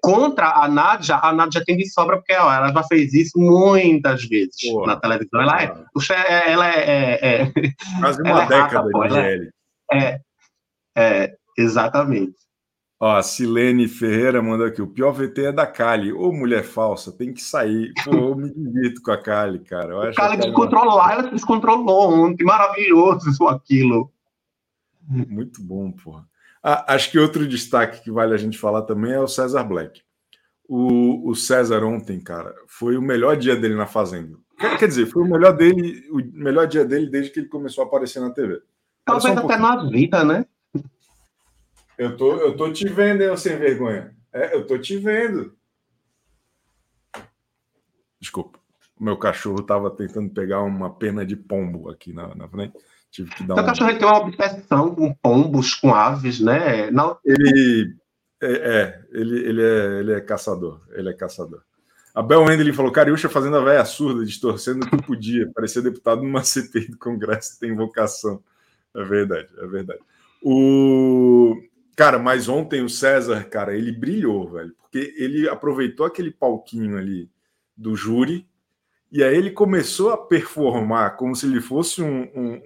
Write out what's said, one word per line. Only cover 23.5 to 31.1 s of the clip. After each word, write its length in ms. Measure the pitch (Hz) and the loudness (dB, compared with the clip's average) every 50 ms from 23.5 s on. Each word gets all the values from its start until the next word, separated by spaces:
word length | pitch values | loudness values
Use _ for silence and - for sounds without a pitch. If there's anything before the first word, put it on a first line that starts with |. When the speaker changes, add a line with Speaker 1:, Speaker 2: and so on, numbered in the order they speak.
| 135 139 - - 139 131 131 123 120 117 131 - _ _ _ _ _ _ _ _ _ _ _ _ _ _ _ _ _ _ 170 151 | 2 0 -2 0 2 4 4 4 2 2 0 -4 _ _ _ _ _ _ _ _ _ _ _ _ _ _ _ _ _ _ _ -6
Speaker 2:
Muito 540 | 135 127 120 127 104 104 123 120 - 110 | -4 -4 -4 -6 -6 -10 -10 -12 -14 -16
bom, 300 | 101 90 95 98 98 95 | -16 -12 -12 -10 -10 -10
porra. 340 | 90 - - 80 78 78 78 _ _ _ _ _ _ _ - 151 | -12 -14 -18 -20 -20 -20 -20 _ _ _ _ _ _ _ -2 -2
Ah, 280 | 147 147 - - 135 | -2 0 0 0 0
acho 160 | 135 135 - | 0 0 0
que 80 | - 160 | 2 2
outro 280 | 151 151 151 156 151 139 | 2 2 2 -2 -4 -4
destaque 540 | 127 117 - - - 123 117 117 - - | -4 -6 -4 -2 0 0 0 0 -4 -8
que 80 | - 117 | -14 -8
vale 240 | 110 113 113 113 113 | -4 -2 0 0 0
a 40 | 104 | 0
gente 200 | 107 110 107 - | -2 -6 -8 -6
falar 240 | - 107 104 110 | -4 -4 -2 -2
também 300 | 107 110 110 104 110 120 | -4 -4 -4 -4 -4 -4
é 80 | 131 135 | -2 -2
o 80 | 135 131 | -2 -2
César 360 | - - 131 123 131 135 120 | -2 -4 -4 -2 -2 -2 -2
Black. 380 | 107 92 85 78 78 - _ _ _ _ _ _ _ _ _ _ _ _ _ _ - | -4 -4 -6 -6 -8 -12 _ _ _ _ _ _ _ _ _ _ _ _ _ _ -8
O, 600 | 135 123 127 123 123 120 120 120 | -4 -2 0 2 2 2 2 2